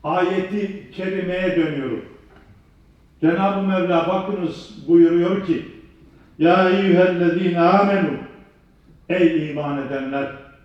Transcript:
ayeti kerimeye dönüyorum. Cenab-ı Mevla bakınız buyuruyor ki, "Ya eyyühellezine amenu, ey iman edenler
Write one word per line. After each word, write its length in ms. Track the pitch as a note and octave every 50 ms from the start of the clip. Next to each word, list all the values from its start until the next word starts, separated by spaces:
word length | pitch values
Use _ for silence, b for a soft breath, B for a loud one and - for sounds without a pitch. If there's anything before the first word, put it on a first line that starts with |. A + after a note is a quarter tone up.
| -
ayeti 840 | D3+ E3 F3+ F3+ F3+ F#3+ F#3+ F#3 - G3+ G#3 G#3 F#3+ - - - -
kerimeye 640 | - - F#3 F#3 F#3+ F#3 F3 F3 F3+ F#3 F#3 F3+ E3+
dönüyorum. 480 | E3+ D#3+ D3+ C#3+ C#3 C3 B2+ A2+ - - - - - - _ - - _ _ - - _ _ _ _ _ _ _ _ _ _ _ _
Cenab-ı 460 | - D#3+ E3+ G3 F#3+ G3 G3 G3 F#3+
Mevla 420 | F#3+ F#3 F3+ E3+ - F3 E3 E3+ -
bakınız 760 | F#3+ F#3+ - G#3 G3+ F#3 F3 D#3 - - - - - - C#3 D3
buyuruyor 580 | E3+ E3+ E3+ E3 E3+ E3+ E3+ F3+ G3 G3+ F#3+
ki, 180 | F3+ D#3+ - - - - - - - - _ - b b b b b b -
"Ya 320 | D3+ E3+ F3+ F#3+ F#3 F#3
eyyühellezine 920 | F#3 G3 G3 F#3+ F3 F#3 F#3 F3+ F3 E3+ F3 E3+ E3+ F3+ F#3+ F3+ E3+ E3+
amenu, 500 | E3+ F3 F#3+ G3 G3+ G3+ G3+ F#3+ E3+ D3 - - - - - - - - _ _ _ _ _ _ _ _ - - _ -
ey 420 | F3 F#3 F3+ D#3+ E3 D#3 D3+ D3+
iman 360 | C#3+ D3 D3 C#3+ C#3+ C#3 C3
edenler 460 | B2+ C#3 C3+ C3+ C3+ C#3 C#3 C#3 C#3 - - - - - _